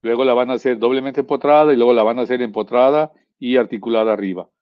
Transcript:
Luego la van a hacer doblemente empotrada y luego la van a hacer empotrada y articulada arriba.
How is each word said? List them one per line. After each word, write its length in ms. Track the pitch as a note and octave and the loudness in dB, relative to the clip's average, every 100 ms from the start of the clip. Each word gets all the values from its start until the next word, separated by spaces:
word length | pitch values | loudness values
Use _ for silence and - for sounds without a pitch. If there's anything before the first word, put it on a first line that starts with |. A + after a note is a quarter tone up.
Luego 240 | A2+ A#2+ | -2 0
la 80 | C3 | 2
van 160 | A#2+ B2 | 2 0
a 40 | |
hacer 220 | A#2+ C3+ A#2 | -2 -2 -2
doblemente 440 | A#2 C3 C3+ C3+ | -2 -2 -4 -6
empotrada 500 | C3+ C3+ C#3+ D3 D3+ | -4 -4 2 4 4
y 60 | B2+ | 4
luego 160 | A#2+ | 4
la 100 | A#2 | 4
van 160 | A2 A#2+ | 2 -2
a 40 | |
hacer 180 | A#2+ B2 | -4 -4
empotrada 680 | A#2+ G#2+ G#2 A#2+ C3 D3+ D#3 _ _ _ | -4 -6 -2 2 2 2 -4 _ _ _
y 160 | B2+ | -2
articulada 560 | B2+ A2 A2 A#2 A2+ A2 | 0 0 -6 -2 0 0
arriba. 380 | G#2 G2 F2+ E2+ _ | -2 -4 -8 -12 _